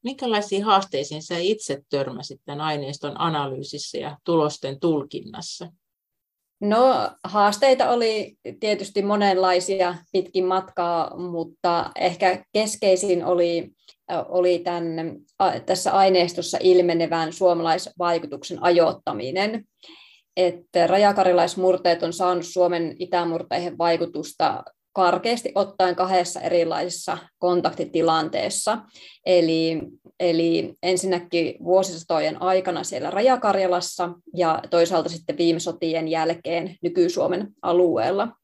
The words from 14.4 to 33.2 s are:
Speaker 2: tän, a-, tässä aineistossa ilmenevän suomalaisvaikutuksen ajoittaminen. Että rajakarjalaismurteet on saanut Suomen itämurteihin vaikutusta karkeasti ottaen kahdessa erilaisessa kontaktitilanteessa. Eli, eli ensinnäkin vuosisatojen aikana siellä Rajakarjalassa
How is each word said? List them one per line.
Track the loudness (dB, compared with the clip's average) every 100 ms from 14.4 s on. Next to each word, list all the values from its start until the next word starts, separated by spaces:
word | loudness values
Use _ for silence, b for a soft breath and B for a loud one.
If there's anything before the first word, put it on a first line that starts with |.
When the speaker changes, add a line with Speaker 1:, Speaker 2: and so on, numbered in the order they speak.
| 2 2
Speaker 2:
tän, | 0 -2 -4 -4 -6 -10 _ 0
a-, | 0 0
tässä | -2 -2 2
aineistossa | 4 6 6 2 -2 -6 2
ilmenevän | 6 6 4 2 0 -2 -4
suomalaisvaikutuksen | 2 2 2 0 -2 -2 -4 -2 -2 -4 -12 -12 -2
ajoittaminen. | 4 6 4 2 -8 -6 -6 -4 -4 -4 -12 _ B B B B _ 0
Että | 0 0 _ 0 4
rajakarjalaismurteet | 6 4 4 4 4 2 2 2 4 2 2
on | -2
saanut | 0 0 0 -2
Suomen | 0 2 2 -4 -8
itämurteihin | -4 -2 -2 -4 -4 -6 -6 -2
vaikutusta | 0 0 -2 -6 -12 -2 -2 -2 -10 _ _
karkeasti | 2 2 2 -2 -2 -2
ottaen | -2 -4 0 0 2
kahdessa | 2 2 0 -4
erilaisessa | 0 2 2 -2 -4 -6 -8 -8 -10 _
kontaktitilanteessa. | 0 2 0 -4 -4 0 2 2 0 -4 -4 -2 -2 -4 B B B B 2
Eli, | 4 4 0 0 -4 -8 -18 -20 _
eli | 0 2 2 0 -2 -6
ensinnäkin | -2 -2 0 -4 -2 -2 -2 -4
vuosisatojen | 2 2 2 -8 -4 -2 -2 -2
aikana | 0 0 0 -6
siellä | -6 -6 -6
Rajakarjalassa | 0